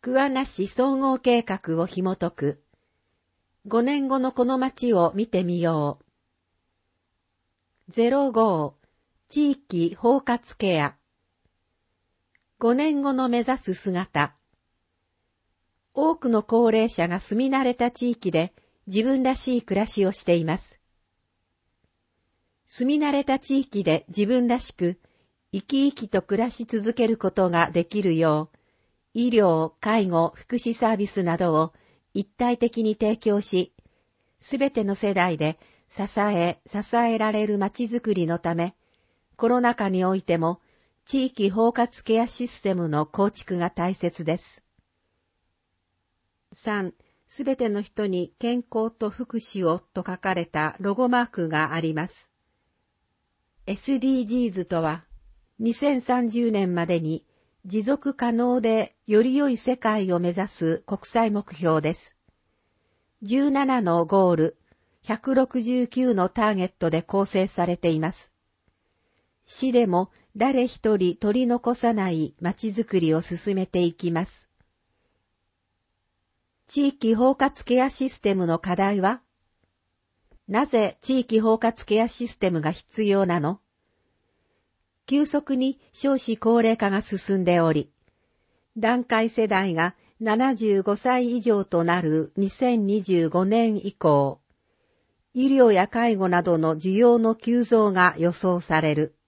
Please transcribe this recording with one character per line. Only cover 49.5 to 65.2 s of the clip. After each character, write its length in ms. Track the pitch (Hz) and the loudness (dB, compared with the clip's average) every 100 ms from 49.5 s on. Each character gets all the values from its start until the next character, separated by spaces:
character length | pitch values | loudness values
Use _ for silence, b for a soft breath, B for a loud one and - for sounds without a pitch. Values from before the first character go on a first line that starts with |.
| 202 175 | -2 -2
を 120 | 175 | -2
と 240 | _ - 180 | _ -10 -8
書 140 | 185 | -6
か 160 | 196 180 | -4 -4
れ 100 | 170 | -4
た 300 | 156 151 - | -4 -4 -4
ロ 140 | 196 | -6
ゴ 160 | 202 254 | 0 0
マ 140 | 247 | 2
ー 20 | 240 | -2
ク 240 | - 165 | -4 -4
が 240 | 156 151 | -2 -2
あ 60 | 160 | -2
り 160 | 165 156 | -4 -4
ま 120 | 175 | -6
す。 220 | - _ _ _ _ _ _ _ _ _ _ _ _ _ _ - | -12 _ _ _ _ _ _ _ _ _ _ _ _ _ _ -10
エ 100 | 202 | -8
ス 240 | - 269 | -4 -2
デ 80 | 262 | 0
ィ 160 | 262 214 | 0 0
ー 20 | |
ジ 80 | 247 | -2
ー 180 | 240 | -2
ズ 120 | 185 175 | -4 -4
と 180 | 170 | -2
は、 220 | 160 160 _ - _ _ _ _ | -2 -6 _ -20 _ _ _ _
二 120 | 220 | -4
千 260 | 233 285 269 | 0 0 0
三 300 | 240 247 240 | 0 -2 0
十 220 | 233 233 | 0 0
年 220 | 208 190 | 0 0
ま 120 | 175 170 | -2 -2
で 160 | 175 | -2
に 240 | 156 160 _ _ _ _ 190 | -2 -6 _ _ _ _ -6
持 180 | 208 | -4
続 300 | 214 285 277 | -2 -2 -2
可 180 | 269 240 | -4 -2
能 300 | 233 247 247 | 0 0 0
で 340 | 226 220 - _ - | 0 0 -2 _ 2
よ 140 | 214 | 2
り 140 | 240 269 | 4 2
良 140 | 285 | 0
い 80 | 240 | 0
世 180 | - 254 | -2 -2
界 380 | 226 214 190 | -2 -2 0
を 60 | 175 | 0
目 80 | 175 | 0
指 180 | 175 196 | -2 -6
す 360 | - 160 165 - | -4 -2 -2 -6
国 160 | 196 | -10
際 280 | - 240 226 | -4 0 0
目 220 | 208 - | -2 -6
標 280 | 156 170 160 | -4 0 0
で 140 | 151 180 | 0 -6
す。 200 | - _ _ _ _ _ _ _ _ _ _ _ | -12 _ _ _ _ _ _ _ _ _ _ _
十 280 | 202 254 285 | -4 0 2
七 300 | 277 269 254 | 2 2 0
の 240 | 220 226 170 | 2 0 2
ゴ 260 | 196 185 | 4 4
ー 40 | 170 | 4
ル、 200 | 160 - _ _ _ _ | 0 -2 _ _ _ _
百 340 | - 220 | -8 -6